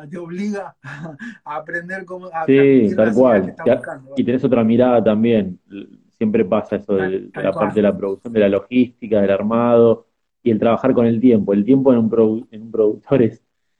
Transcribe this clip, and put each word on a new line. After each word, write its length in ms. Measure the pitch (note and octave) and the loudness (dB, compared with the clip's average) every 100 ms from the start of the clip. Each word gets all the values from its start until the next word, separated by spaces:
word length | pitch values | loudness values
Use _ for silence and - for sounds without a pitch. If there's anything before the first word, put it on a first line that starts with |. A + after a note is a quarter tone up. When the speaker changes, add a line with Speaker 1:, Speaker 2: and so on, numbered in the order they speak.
| D3+ | -12
Speaker 1:
te 80 | F3 | -14
obliga 580 | E3+ F3 G#3 G3+ F3 - | -12 -8 -6 -8 -10 -16
<laughs> 640 | C3+ C#3+ D#3+ C#3+ A#3 - | -18 -16 -16 -16 -18 -18
a 120 | - D3+ | -14 -12
aprender 480 | D3+ E3+ F3 F#3+ | -10 -10 -10 -12
cómo, 220 | F3+ F#3 F3+ | -12 -14 -12
a 180 | E3 D#3+ | -6 2
Speaker 2:
Sí, 60 | |
Speaker 1:
transmitir 420 | C3+ C#3 C3+ G#2+ G2+ | 4 6 4 2 2
Speaker 2:
tal 100 | A2 | 0
Speaker 1:
las 100 | G#2+ | 4
Speaker 2:
cual. 200 | C3 G#2+ | 4 4
Speaker 1:
ideas 60 | |
que 60 | F#2 | 0
estás 160 | - - | -4 -2
Speaker 2:
Y 40 | |
a-, 40 | A#2 | -2
Speaker 1:
buscando, 340 | - D3 - - | -2 -14 -10 -6
Speaker 2:
y 80 | |
Speaker 1:
¿vale? 0 | |
Speaker 2:
tenés 200 | A#2 B2 | -2 -2
otra 200 | C3+ A#2 | 0 0
mirada 400 | A2+ A#2 B2 A#2+ | 2 2 2 2
también. 560 | G#2+ G#2+ A2+ A2+ F#2 F2+ _ G2+ - G2+ _ | 2 0 2 0 -2 -8 _ -18 -18 -20 _
Siempre 340 | - A2 G#2 | -6 -2 0
pasa 320 | G2 G#2+ - G2+ | 0 -2 -2 -6
eso 200 | - G2 | -4 -2
Speaker 1:
Tal, 140 | F#2 | -2
Speaker 2:
de, 100 | F#2+ | -4
de 100 | G2+ | -8
Speaker 1:
tal 140 | - | -6
Speaker 2:
la 80 | G2 | -4
Speaker 1:
cual. 140 | F#2+ G#2 | -2 -2
Speaker 2:
parte 100 | G2+ | 0
de 60 | |
la 140 | G2+ F#2 | 0 0
producción, 360 | G2 G2 A#2+ | -4 -8 -6
de 80 | A2+ | 0
la 80 | G2+ | 0
logística, 720 | G2 - B2 A#2+ - A2 G#2 | 0 -2 0 0 -2 -4 0
del 100 | G2+ | 0
armado, 760 | G2 G#2 A#2 A#2+ A#2 A#2 A2 - _ _ _ | 0 -2 0 2 4 4 2 -4 _ _ _
y 80 | - | -2
el 80 | G#2+ | 0
trabajar 360 | A2+ A2 C3 | 0 0 0
con 120 | B2 A#2 | 2 0
el 140 | A2+ | 2
tiempo. 320 | B2 A2+ F#2+ | 4 4 2
El 120 | G2+ | 0
tiempo 280 | G#2 C3+ C3+ | 2 2 4
en 60 | A#2+ | 2
un 120 | A2+ | 2
produ-, 380 | A2+ A2 A2 - | 2 2 0 -8
en 120 | G#2+ | -18
un 80 | A2+ | -8
productor 500 | A2+ G#2+ - - C#3 | -2 0 -2 -2 0
es, 200 | A2+ A#2+ _ _ _ _ | 0 -2 _ _ _ _